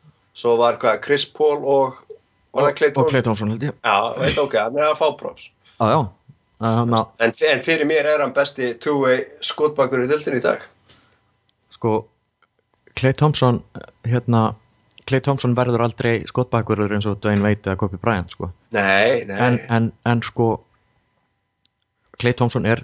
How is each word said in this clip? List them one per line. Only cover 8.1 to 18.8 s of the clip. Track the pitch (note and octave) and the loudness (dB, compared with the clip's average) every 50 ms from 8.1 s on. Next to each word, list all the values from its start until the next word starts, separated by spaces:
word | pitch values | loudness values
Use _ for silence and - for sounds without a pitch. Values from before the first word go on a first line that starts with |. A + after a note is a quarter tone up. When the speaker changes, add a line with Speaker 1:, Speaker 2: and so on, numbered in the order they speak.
| D3+ D3 C#3+ | 0 0 0
Speaker 1:
hann | B2+ C3 | -2 0
besti | C#3 C#3 C#3 - - B2+ B2 A#2 | 0 -2 -2 -2 -4 -4 -4 -4
two-way | A#2 - D3+ D3 C#3 C3+ C3 B2+ B2 G#2 - - - | -4 -4 -2 0 0 2 2 2 2 0 -6 -10 -10
skotbakur | - - - - D3+ D3+ D3+ C#3+ C3+ B2 C3+ B2+ B2 | -8 -8 -4 0 -2 -2 2 0 0 0 0 -2 0
í | B2+ | 0
deildinni | D3 D3+ - - C#3+ B2 | 0 -2 -2 -2 -4 -2
í | - | 0
dag. | - - - - - _ _ _ _ - _ _ _ _ _ _ _ _ _ _ _ _ _ _ _ | 0 -2 -2 -6 -16 _ _ _ _ -20 _ _ _ _ _ _ _ _ _ _ _ _ _ _ _
Speaker 2:
Sko, | _ - - A2+ A2 A2 - _ _ _ _ _ _ _ _ _ _ _ _ _ _ _ _ - - | _ -4 -2 0 0 -2 -4 _ _ _ _ _ _ _ _ _ _ _ _ _ _ _ _ -18 -10
Klay | - B2+ C3 C3+ | 0 0 0 2
Thompson, | - D3+ D#3 D3 - C3 B2 A#2+ - - _ - - - - _ _ - | 4 2 2 2 4 2 2 2 2 -4 _ -20 -20 -20 -20 _ _ -4
hérna, | A2+ B2 B2 A#2 A2+ A#2 A2+ A2 A2 A2 - _ _ _ _ _ _ _ - | -2 -2 -2 0 2 2 4 4 2 -2 -6 _ _ _ _ _ _ _ -16
Klay | - - C3+ C3 - | -8 -2 -2 0 0
Thompson | C#3+ C#3 B2+ - B2 A#2+ | 0 -2 0 0 0 2
verður | A#2+ B2+ A#2+ A#2+ A2+ A#2 | 2 2 0 2 0 0
aldrei | A#2 A2+ - - A#2 A#2 G#2 - | 0 -2 -2 -2 0 0 0 -2
skotbakurður | - - - B2+ - - A#2 A2+ A2+ A2 G2+ G#2 G2 G#2 | -4 -2 -4 -2 0 0 -2 0 0 0 0 0 0 0
eins | G#2 G#2 | -2 -2
og | G#2+ G2 G2+ | -2 -4 -2
Dwayne | - G#2+ G#2 G2+ G2+ | 0 0 2 2 2
Wade | G#2+ G#2 G#2 - G2 | 2 0 0 -2 -4
eða | F#2+ F#2 | -4 -2
Kobe | G#2+ F#2+ F#2 F#2 | -4 -4 -6 -4
Bryant, | - A#2 A2+ F#2+ E2+ E2+ - | -2 -2 0 0 -2 -6 -8
sko. | - - F2 - _ _ - | -10 -10 -10 -10 _ _ -6
Speaker 1:
Nei, | A2+ G#2+ | -4 -2